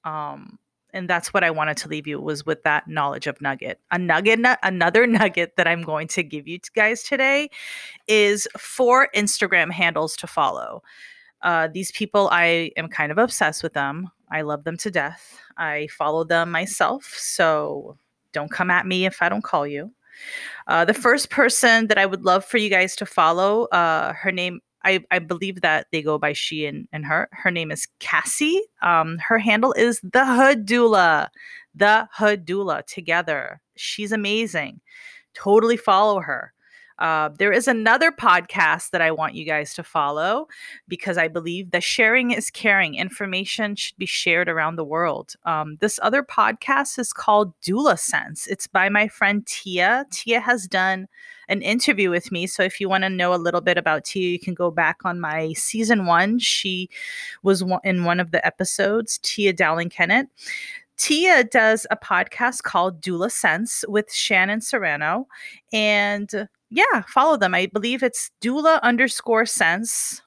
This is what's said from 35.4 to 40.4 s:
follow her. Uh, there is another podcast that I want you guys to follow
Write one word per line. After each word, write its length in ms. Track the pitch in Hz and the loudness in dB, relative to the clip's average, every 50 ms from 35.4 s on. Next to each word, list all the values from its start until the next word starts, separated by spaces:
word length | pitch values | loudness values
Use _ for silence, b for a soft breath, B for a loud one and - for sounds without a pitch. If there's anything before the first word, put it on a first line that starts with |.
| - 202 208 220 214 233 240 | 2 4 6 6 6 4 2
follow 460 | - - 220 196 190 208 214 202 190 | 2 2 2 4 4 4 2 2 0
her. 320 | 170 151 135 120 - - _ b b b b b b b b | -2 -6 -8 -8 -8 -14 _ b b b b b b b b
Uh, 320 | - - 165 160 156 156 151 147 | -4 -2 0 0 0 0 -2 -2
there 140 | - 190 208 | 0 0 2
is 160 | 190 226 220 | 2 2 2
another 440 | 269 247 226 220 226 233 269 330 330 | 2 0 2 4 2 4 4 4 2
podcast 800 | 320 - 240 220 180 180 170 - - 202 170 156 156 170 - - | 0 2 4 4 4 4 2 -2 -2 0 2 2 2 0 -4 -4
that 100 | - 175 | -2 0
I 100 | 165 160 | 2 2
want 240 | 160 156 156 147 - | 0 0 -4 -6 -6
you 80 | - 156 | -8 -6
guys 300 | 156 156 151 147 - - | -4 -4 -4 -4 -6 -10
to 100 | - 165 | -14 -14
follow 640 | - - 165 143 143 147 151 160 185 220 269 | -4 -2 -2 0 0 -2 -2 -2 -2 -2 -2